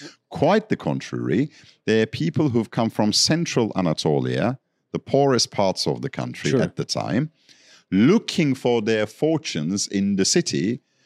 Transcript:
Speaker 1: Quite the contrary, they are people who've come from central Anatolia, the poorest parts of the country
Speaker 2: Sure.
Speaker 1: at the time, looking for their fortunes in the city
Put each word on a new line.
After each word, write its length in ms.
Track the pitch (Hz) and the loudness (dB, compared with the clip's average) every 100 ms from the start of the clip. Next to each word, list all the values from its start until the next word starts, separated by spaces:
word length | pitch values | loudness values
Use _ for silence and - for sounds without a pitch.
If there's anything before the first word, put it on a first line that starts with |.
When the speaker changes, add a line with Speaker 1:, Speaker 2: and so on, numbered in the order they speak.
| 151 - - | -20 -20 -12
Speaker 1:
Quite 400 | - 151 214 - | 0 2 2 0
the 60 | 131 | -4
contrary, 760 | 80 67 - 60 60 90 147 - - _ | -4 -4 -6 -6 -2 -2 -2 -8 -20 _
they 160 | - 110 | 0 2
are 60 | 110 | 2
people 420 | - 160 - 147 | -2 -2 0 0
who've 220 | 113 104 | 0 -2
come 180 | - 110 | -2 -2
from 240 | - 107 | 0 0
central 580 | - - 160 165 131 110 - | 2 2 0 0 0 0 0
Anatolia, 840 | 87 76 82 71 64 64 104 131 _ _ _ | 0 0 0 0 0 -2 -2 -4 _ _ _
the 60 | 85 | -10
poorest 520 | - 139 139 120 - | 0 2 4 2 0
parts 360 | - 98 - - | 0 0 0 -4
of 140 | 62 | -4
the 80 | 67 | -6
country 420 | - 62 62 76 | -8 -8 -6 0
Speaker 2:
Sure. 100 | 69 | 0
Speaker 1:
at 140 | 87 - | 0 -4
the 80 | - | -6
time, 440 | - 55 104 156 _ _ _ _ - - | -6 -2 -2 -2 _ _ _ _ -20 -2
looking 640 | 95 127 220 - - 147 | 4 6 4 2 0 0
for 260 | 127 127 117 | 0 0 0
their 260 | 107 110 107 | 2 0 -2
fortunes 800 | - 156 156 - 82 78 101 - | -2 -2 -2 -4 -6 -4 -4 -2
in 280 | 98 98 95 | -2 0 2
the 80 | |
city 560 | 95 175 - 69 95 127 _ _ | 2 2 0 -2 -2 -4 _ _